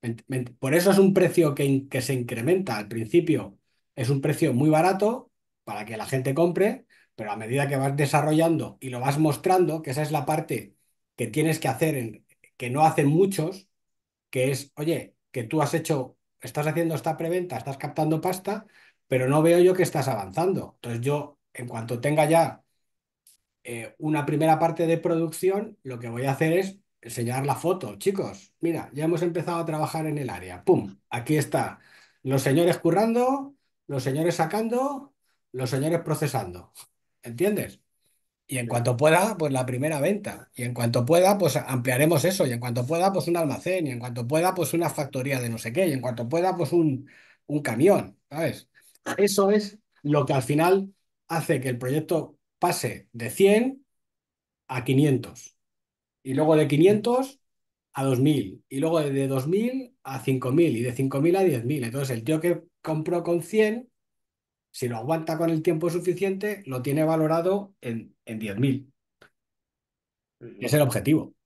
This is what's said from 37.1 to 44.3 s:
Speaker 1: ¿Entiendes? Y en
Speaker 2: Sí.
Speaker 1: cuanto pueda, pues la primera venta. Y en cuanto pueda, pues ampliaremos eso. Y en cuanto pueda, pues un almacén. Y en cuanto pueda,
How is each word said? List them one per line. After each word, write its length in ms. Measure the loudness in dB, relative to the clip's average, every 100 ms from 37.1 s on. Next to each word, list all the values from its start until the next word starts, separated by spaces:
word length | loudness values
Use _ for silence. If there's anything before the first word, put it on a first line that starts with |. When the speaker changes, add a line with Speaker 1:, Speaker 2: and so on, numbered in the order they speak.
| _
Speaker 1:
¿Entiendes? 580 | -14 -2 0 0 -6 -12 _ _ _ _ _ _ _
Y 120 | -6
en 80 | -2
Speaker 2:
Sí. 20 |
Speaker 1:
cuanto 280 | -2 0 2
pueda, 400 | 4 6 4 0
pues 160 | -2
la 120 | -2 -2
primera 360 | -2 -2 0
venta. 500 | 0 0 -4 -12 -16 -8
Y 80 |
en 100 | -8
cuanto 320 | -2 0 2 4
pueda, 320 | 6 6 4
pues 180 | 2 0
ampliaremos 680 | -2 -4 -2 2 4 4 2
eso. 220 | 0 0
Y 40 |
en 60 | -2
cuanto 260 | -4 -4 -2
pueda, 260 | 0 2
pues 140 | 0 -2
un 100 | 0
almacén. 500 | 0 -2 -2 -2 -2
Y 40 |
en 80 | -6
cuanto 280 | -8 -8
pueda, 280 | -2